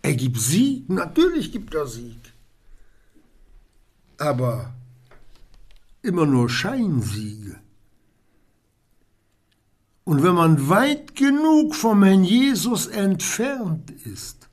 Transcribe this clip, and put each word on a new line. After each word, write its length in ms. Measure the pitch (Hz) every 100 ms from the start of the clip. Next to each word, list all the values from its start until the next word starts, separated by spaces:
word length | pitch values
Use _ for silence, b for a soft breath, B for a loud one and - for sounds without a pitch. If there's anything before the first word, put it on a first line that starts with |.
Er 120 | 156
gibt 260 | 127 131 123
Sieg, 480 | 120 180 277 269 -
natürlich 640 | 185 170 - 349 330 -
gibt 220 | 214 -
er 120 | 156 139
Sieg. 460 | 120 120 113 - _ _ _ _ - - _ _ _ _ _ _ - _ _ _ _ _ _
Aber 560 | 151 123 123 117 - - - - _ - - - - - - - _ -
immer 240 | 233 175
nur 240 | 151 127 120
Scheinsiege. 1120 | 120 196 269 214 135 95 104 107 107 101 95 _ _ _ _ _ _ _ _ _ _ _ _ _ _ _ _ _ _ _ _ _ _ _ _
Und 180 | - 143
wenn 120 | 175
man 360 | 175 165 151 135
weit 440 | 196 277 294 -
genug 600 | - 277 285 311 311 311
vom 280 | - 226 208
Herrn 220 | 196 190
Jesus 640 | 180 233 277 220 202 208 -
entfernt 1040 | 220 196 185 - - 254 269 196 160 -
ist 580 | - 110 95 - - _